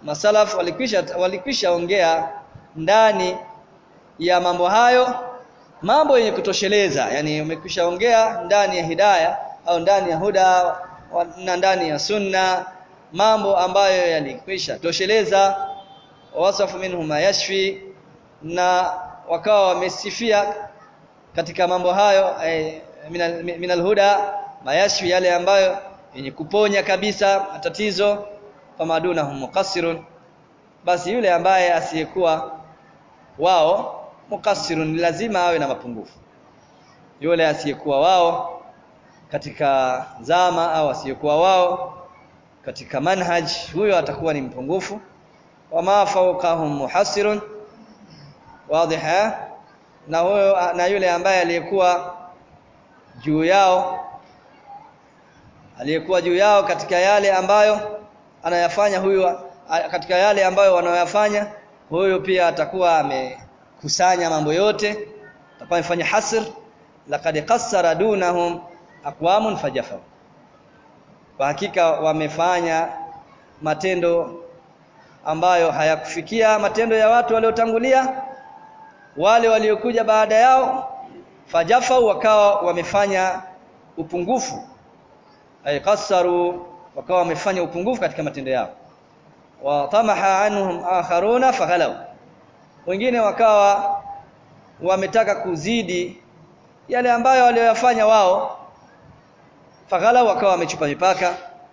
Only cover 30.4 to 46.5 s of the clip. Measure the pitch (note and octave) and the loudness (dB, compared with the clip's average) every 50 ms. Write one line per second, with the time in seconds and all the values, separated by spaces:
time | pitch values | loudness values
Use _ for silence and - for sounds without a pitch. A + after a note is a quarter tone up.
30.4 | _ _ _ _ _ _ _ _ _ F3 F3 F3 - F3 G#3+ B3 A3+ F#3+ F3 E3+ | _ _ _ _ _ _ _ _ _ -2 -2 -2 -2 -4 -2 0 2 2 2 2
31.4 | E3+ F#3+ F#3+ F#3 F3+ F3 F3 E3 D#3+ - D#3 D#3 D#3+ D3+ - F#3+ F3+ E3 D#3+ D#3+ | 2 2 4 4 4 2 2 0 -2 -4 -6 -6 -8 -6 -4 0 0 0 0 -2
32.4 | - - - - - - - _ _ _ _ _ _ _ _ _ _ _ _ - | -4 -10 -14 -18 -20 -20 -20 _ _ _ _ _ _ _ _ _ _ _ _ -2
33.4 | D3 F3+ F#3 E3+ D#3 D#3+ F#3 G#3+ - - - - - - - _ _ _ G#3 G3 | 0 2 4 4 4 4 2 0 -2 -6 -12 -14 -18 -20 -20 _ _ _ -12 -6
34.4 | - G#3+ G3 - D#3 - E3+ D#3 D#3+ D#3 D#3 E3 E3+ E3+ D3+ C#3+ A3 A#3 G#3 F3+ | -2 -2 -2 -2 -4 -6 -4 -4 -2 -2 -2 0 0 -2 -2 -2 -6 -4 -2 0
35.4 | F3 F3 E3+ D#3+ D3 C3+ B2+ - - A#2+ A#2+ A2 G2 - - - - _ _ _ | 0 2 0 0 -2 -4 -4 -6 -8 -14 -12 -14 -14 -16 -20 -20 -20 _ _ _
36.4 | _ _ _ _ _ _ _ _ _ _ _ _ _ _ _ _ C#3+ D#3+ E3+ E3 | _ _ _ _ _ _ _ _ _ _ _ _ _ _ _ _ -2 0 0 2
37.4 | D#3+ D#3 D3 - - D3+ C3+ - - D3+ C#3 C3+ D3+ F3 F#3+ F3+ F3 E3+ - - | 2 0 0 -2 -4 -6 -6 -6 -4 -2 0 2 2 4 4 4 2 2 0 -2
38.4 | - - - - - - - _ _ _ _ _ _ _ _ _ _ _ - C#3+ | -6 -10 -12 -14 -18 -20 -20 _ _ _ _ _ _ _ _ _ _ _ -10 -10
39.4 | - D3 - - D3+ C#3 C3+ C3+ C3 B2+ B2+ B2+ - - - - A#2 - E3 F3+ | -10 -10 -8 -2 0 2 2 2 2 0 -2 -4 -6 -12 -16 -18 -4 0 2 2
40.4 | F#3 F3+ E3+ E3+ E3 E3+ D#3+ D#3 D#3 D3 C3 - - C3+ C3+ - - D3 D3 D#3 | 2 2 2 0 0 0 0 0 0 -2 -2 -4 -8 -10 -10 -4 -2 0 2 4
41.4 | F3 F#3+ F#3+ F#3 F3+ F3+ F3 - - - - - - - - - - _ _ _ | 4 4 4 4 4 2 0 -4 -8 -12 -14 -18 -20 -20 -20 -20 -20 _ _ _
42.4 | _ _ _ _ _ C3+ - - B2+ - - C3 C#3 E3+ F#3+ F#3+ F3+ F3 E3+ E3+ | _ _ _ _ _ -16 -16 -14 -16 -8 -6 -4 0 0 0 0 0 -2 -2 -2
43.4 | E3 C#3+ - - - - D#3 E3 G#3 G#3 G3 E3+ D#3 - C#3+ C#3 D#3+ D#3+ D3+ D3 | -2 -4 -8 -8 -10 -8 -4 -2 0 2 2 0 0 -2 -6 -6 -4 -4 -4 -4
44.4 | C3 B2 - B2+ B2+ C#3 E3+ F#3+ F3+ - G3+ G#3+ - - _ _ _ _ _ _ | -6 -10 -12 -12 -6 -4 -4 -4 -4 -8 -12 -14 -16 -20 _ _ _ _ _ _
45.4 | _ _ _ _ _ _ D#3 E3 E3+ E3+ G3+ G#3 G3 G3 G3+ F#3+ F#3 F#3 F3+ F3+ | _ _ _ _ _ _ -4 -2 0 2 4 4 4 2 2 2 2 2 2 0
46.4 | F3+ F3 | 0 -2